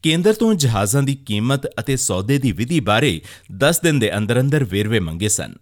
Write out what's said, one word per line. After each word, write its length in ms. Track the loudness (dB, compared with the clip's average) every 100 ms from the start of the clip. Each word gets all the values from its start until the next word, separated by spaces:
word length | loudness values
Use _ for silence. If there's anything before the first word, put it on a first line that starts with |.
ਕੇਂਦਰ 300 | 2 2 2
ਤੋਂ 200 | 2 2
ਜਹਾਜ਼ਾਂ 500 | 2 2 2 0 0
ਦੀ 120 | 0 -2
ਕੀਮਤ 520 | -4 -2 0 -2 -4 -6
ਅਤੇ 180 | -4 -2
ਸੌਦੇ 400 | -2 -2 0 0
ਦੀ 140 | 0
ਵਿਧੀ 280 | -2 -2 -2
ਬਾਰੇ 400 | 2 2 2 0 -8 -20 _ -2
ਦਸ 220 | 0 2
ਦਿਨ 200 | 2 2
ਦੇ 180 | 0 0
ਅੰਦਰ 220 | 0 0
ਅੰਦਰ 240 | 2 0
ਵੇਰਵੇ 360 | 0 -2 0 0
ਮੰਗੇ 300 | -2 -4 -2
ਸਨ। 240 | -2 -6 -14